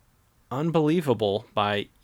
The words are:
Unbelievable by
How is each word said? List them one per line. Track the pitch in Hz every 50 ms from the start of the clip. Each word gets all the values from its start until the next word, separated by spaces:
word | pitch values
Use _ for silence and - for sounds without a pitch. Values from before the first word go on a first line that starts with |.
| _ _ _ _ _ _ _ _ _ -
Unbelievable | 127 135 156 170 156 165 151 151 160 185 156 135 117 107 110 101 98 107 - - -
by | 107 104 104 104 104 - - _ _